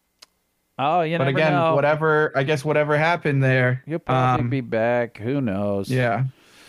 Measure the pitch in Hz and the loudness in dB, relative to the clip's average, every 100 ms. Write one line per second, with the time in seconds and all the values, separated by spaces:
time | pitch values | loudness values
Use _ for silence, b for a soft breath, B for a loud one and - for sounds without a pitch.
0 | _ _ - _ _ _ _ - 139 175 | _ _ -20 _ _ _ _ -6 -2 0
1 | 160 160 135 135 156 170 165 156 143 151 | 0 0 0 2 2 2 2 2 2 2
2 | 156 151 156 135 135 151 151 151 147 151 | 2 2 2 0 0 -2 0 0 2 2
3 | 160 170 160 139 131 127 123 127 - 160 | 2 0 0 0 2 2 2 -2 -6 -8
4 | - 131 127 123 120 135 117 113 117 123 | -2 0 2 0 -2 -4 -4 -2 0 0
5 | 117 - 107 143 123 95 101 101 98 127 | -2 -6 -4 -2 -2 -2 -2 -4 -2 -2
6 | 123 110 131 - B B | 0 -2 -4 -8 B B